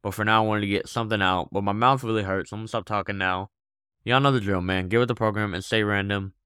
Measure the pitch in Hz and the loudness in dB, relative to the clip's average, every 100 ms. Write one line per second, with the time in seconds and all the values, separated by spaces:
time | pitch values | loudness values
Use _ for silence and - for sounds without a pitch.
0 | 104 95 107 110 107 107 101 101 - - | -8 -4 2 4 4 0 0 -2 -2 -6
1 | 110 107 95 92 - 98 101 101 123 135 | -2 2 2 2 0 -2 -2 2 2 2
2 | 120 110 98 95 - 104 110 113 - 104 | 0 -2 -2 -4 -4 -10 -8 -8 -4 -6
3 | 95 101 92 92 101 _ _ _ _ _ | -4 -2 0 -2 -6 _ _ _ _ _
4 | - 127 139 131 101 95 90 95 92 113 | 0 4 4 2 2 0 0 0 2 2
5 | 120 113 110 104 104 90 - 110 104 101 | 2 0 0 0 -4 -4 -2 0 2 0
6 | 98 101 98 _ | 0 -4 -6 _